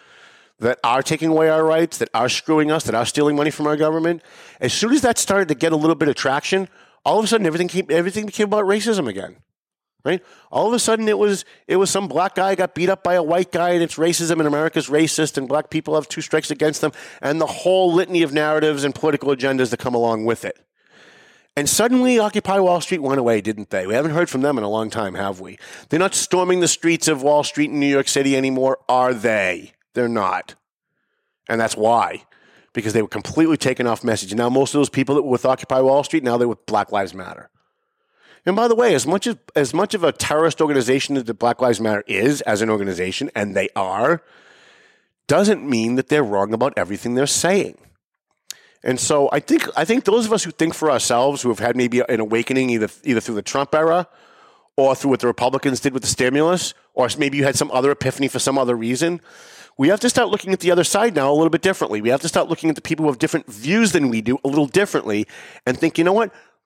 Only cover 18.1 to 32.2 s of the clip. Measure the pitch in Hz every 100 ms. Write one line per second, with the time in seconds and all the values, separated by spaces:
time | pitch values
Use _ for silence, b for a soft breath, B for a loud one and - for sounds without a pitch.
18.1 | 170 160 143 151 156 156 143 143 131 160
19.1 | 143 135 135 135 131 123 117 127 120 117
20.1 | 113 110 113 104 - _ b b b b
21.1 | b b b b - 147 - 226 254 254
22.1 | 247 214 208 - 196 185 175 143 180 139
23.1 | 139 117 113 101 107 101 98 92 113 160
24.1 | 151 170 131 139 135 104 110 110 110 101
25.1 | 90 98 92 92 90 B B B 156 190
26.1 | - - 180 180 180 170 - 165 165 -
27.1 | 147 139 147 139 - 147 147 143 139 135
28.1 | 147 139 135 135 131 131 131 - 123 127
29.1 | 123 113 107 95 87 - _ _ - 120
30.1 | 113 95 90 - - _ _ _ _ _
31.1 | _ _ _ - 113 113 110 107 117 92
32.1 | 95